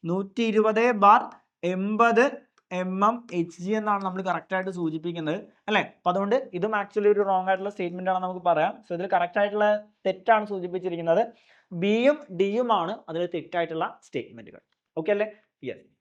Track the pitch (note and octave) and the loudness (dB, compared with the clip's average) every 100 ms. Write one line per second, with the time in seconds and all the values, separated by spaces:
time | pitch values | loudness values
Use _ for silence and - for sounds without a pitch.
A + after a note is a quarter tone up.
0 | E3 F3+ G3 - A#3 G#3+ G#3+ G#3+ A#3+ A3+ | -4 -4 -4 -2 0 2 2 4 2 4
1 | G3+ A#3 - - _ _ F3 F#3 G3 G#3+ | 6 6 4 -14 _ _ -4 -2 -2 2
2 | A#3 G#3+ C4 - _ _ _ F#3 F#3 F#3+ | 4 6 2 0 _ _ _ -6 -4 0
3 | G#3 A#3+ - F3 E3+ E3+ F3+ G#3+ G#3+ G3+ | 0 0 -4 -4 -4 -6 -4 -4 0 -2
4 | F#3+ F#3 F#3 E3+ - F#3 F#3 F3+ E3+ D#3 | -2 -6 -4 -4 -2 -4 -4 -4 -4 -4
5 | E3+ E3+ D#3 F3 - _ - G#3 E3 - | -6 -6 -4 -4 -6 _ -2 -2 -2 -4
6 | - F3+ G3+ B3 C4+ F3+ G3 G#3+ G3+ - | -2 -2 0 -2 -2 -4 -2 -2 -4 0
7 | G#3 G3+ G3+ F#3+ F#3 F#3+ G3 G#3 F3+ F3+ | 2 2 2 0 0 0 -2 -6 -6 -4
8 | F#3 F#3 F#3 F#3 F3 D#3+ E3 - _ E3+ | -2 -2 -2 -2 0 2 2 -2 _ -8
9 | F#3+ F#3+ F3 G#3 G3+ G#3 G#3 G#3 G#3 _ | -2 0 0 0 0 2 2 2 -4 _
10 | G3 F#3+ - A3 G#3 G3 F3+ F3+ F3+ E3+ | -4 -4 2 2 2 -6 -6 -6 -6 -4
11 | E3 E3+ A#3 - _ _ _ F3 F#3+ A3 | 2 2 2 -4 _ _ _ -4 0 4
12 | B3+ D4+ - F3+ G3 G#3 B3 G#3 E3+ A3+ | 4 2 -4 -2 0 0 2 2 0 -6
13 | - D#3+ F3 F3 D3+ F3+ E3 E3 - - | -8 -6 -4 -6 -6 -4 -4 -4 -6 -8
14 | _ C#3+ - A2+ G#2+ - _ _ _ - | _ -10 -10 -16 -20 -20 _ _ _ -8
15 | D#3+ G3+ G#3+ G#3+ _ _ C3 A2 _ _ | 0 0 0 -6 _ _ -12 -12 _ _